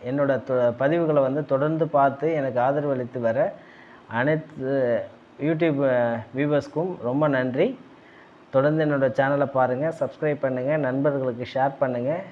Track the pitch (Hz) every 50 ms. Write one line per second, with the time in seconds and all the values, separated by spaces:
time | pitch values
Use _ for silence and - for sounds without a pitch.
0 | - 127 127 143 143 139 135 123 113 - 131 127 120 120 117 120 131 139 156 170
1 | 170 156 156 147 139 131 131 147 151 - 143 135 139 156 160 160 165 156 156 147
2 | 139 139 127 113 - 160 165 151 139 135 120 123 120 131 143 147 147 147 139 127
3 | 123 120 - 127 120 113 113 127 151 196 - - - - - - - - - -
4 | - - 110 113 123 147 156 156 156 - - - 131 131 139 139 131 120 117 110
5 | 98 98 - - - - - - 139 151 165 156 170 165 147 139 143 135 127 123
6 | 120 117 117 117 113 - - 127 143 147 151 143 139 - - 147 165 190 175 -
7 | 107 120 127 143 151 151 139 131 127 127 120 131 170 247 269 - - - - -
8 | - - - - - - - - - - - 135 131 147 156 156 160 151 147 139
9 | 135 131 120 - 135 135 143 143 143 135 - 131 127 123 127 123 147 160 160 160
10 | 143 127 - - - 151 147 143 - 135 131 127 127 135 151 156 147 127 127 135
11 | 139 151 139 139 131 127 120 117 123 117 - 135 127 139 139 - 143 131 123 123
12 | 120 131 156 180 190 -